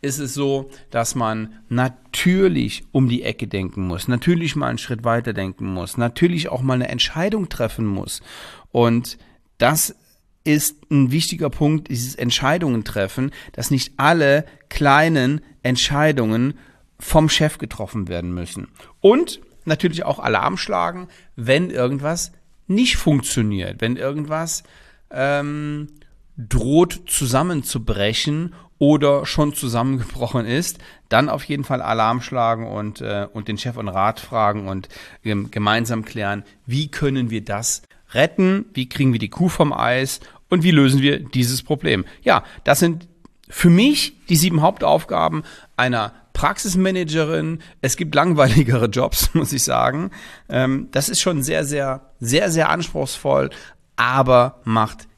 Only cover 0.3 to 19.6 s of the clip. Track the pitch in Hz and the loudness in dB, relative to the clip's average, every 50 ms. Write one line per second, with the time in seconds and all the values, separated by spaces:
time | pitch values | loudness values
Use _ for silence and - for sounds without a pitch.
0.3 | - 139 139 139 139 135 135 131 - - - - - 117 117 - - 131 117 110 | -4 -4 -2 -2 -2 -2 -4 -8 -14 -20 -18 -6 -4 -4 -2 -2 -2 -2 -2 -2
1.3 | 110 110 110 110 - - - - 117 123 127 131 123 - _ _ - - - 175 | -2 -4 -6 -10 -12 -18 -10 -4 -2 0 0 0 -2 -8 _ _ -8 0 2 2
2.3 | 180 190 196 185 170 69 58 - - - - - - 135 131 120 120 123 - - | 4 4 4 4 4 2 -2 -2 -4 -8 -10 -2 2 2 4 4 2 0 -2 -4
3.3 | 107 - 117 95 104 98 95 87 - 101 95 90 85 92 - - 123 123 - 170 | -6 -6 -8 -6 -4 -4 -6 -6 -6 -6 -6 -4 -6 -6 -4 -2 -4 0 2 2
4.3 | 175 170 165 147 - 147 139 123 120 117 - - 123 110 113 117 117 120 117 120 | 2 2 0 -2 -4 -4 -4 -4 -4 -6 -6 -8 -8 -4 -2 -2 -2 0 -2 -4
5.3 | 104 98 95 95 92 - 98 98 92 90 87 - - - 120 120 - - 165 175 | -6 -6 -6 -8 -8 -8 -8 -6 -6 -6 -6 -6 -4 -2 -2 -2 0 2 2 2
6.3 | 175 156 - - - 127 131 131 127 123 123 - - 120 - - - 160 170 208 | 2 -2 -4 -4 -6 -4 -2 0 0 0 -2 -2 -2 -2 -2 -2 -2 -2 -2 -2
7.3 | 214 214 185 - - - 120 110 - - 113 104 98 95 95 - - - - - | -2 -2 -4 -6 -4 -4 -4 -4 -2 -4 -4 -2 -2 -4 -6 -8 -10 -12 -14 -18
8.3 | - - - - - - - _ - 120 117 117 117 117 127 - - - - _ | -20 -20 -20 -20 -20 -20 -14 _ 2 4 4 4 4 2 0 -4 -10 -18 -20 _
9.3 | _ _ _ _ _ - - 123 160 156 - - - - _ _ _ _ _ _ | _ _ _ _ _ 0 2 2 2 2 0 -2 -6 -12 _ _ _ _ _ _
10.3 | _ _ _ 156 151 151 - - - - - - 147 143 135 123 131 165 156 - | _ _ _ 2 2 2 2 -2 -6 -8 -4 0 4 4 4 4 2 0 0 -2
11.3 | 175 165 165 139 - - 151 147 156 156 - - 135 117 123 127 143 - 127 120 | -4 -4 -4 -4 -2 0 2 2 2 0 -2 -4 -6 -6 -6 -6 -6 -4 -2 -2
12.3 | - - 131 135 151 180 170 143 120 113 107 - - 107 98 95 - - 131 139 | -2 0 2 0 0 2 0 0 0 -2 -4 -4 -2 -2 -2 -2 -2 -4 -4 -4
13.3 | - - - - - - 117 - 143 131 - - - - 131 151 170 165 147 139 | -6 -10 -16 -14 -10 -8 -2 0 0 0 0 -2 -4 0 2 2 4 4 4 4
14.3 | 139 151 156 - - - _ _ - - 147 143 139 147 156 165 165 143 123 127 | 4 2 0 -4 -12 -20 _ _ -4 0 2 4 4 6 4 4 2 2 2 0
15.3 | 147 156 - - - _ - 127 127 120 - - 147 143 151 156 151 135 117 107 | 0 -2 -6 -10 -14 _ -2 -2 0 0 0 0 0 2 2 2 2 2 0 0
16.3 | 110 117 123 139 151 - - - _ _ _ _ _ - - - - 160 151 156 | 0 0 0 -2 -4 -8 -14 -20 _ _ _ _ _ -16 -6 2 4 4 4 4
17.3 | - - 156 151 - - 120 110 - - 104 90 - 110 95 85 87 85 87 90 | 2 2 0 0 -2 -6 -10 -12 -10 -10 -10 -8 -6 -6 -6 -4 -4 -6 -4 -4
18.3 | 90 90 87 85 - 98 - - _ - - - - _ - 190 233 285 349 - | -6 -6 -8 -8 -10 -12 -14 -16 _ -20 -20 -20 -4 _ 6 6 6 6 2 -2
19.3 | - - - - _ - | -6 -12 -18 -20 _ -12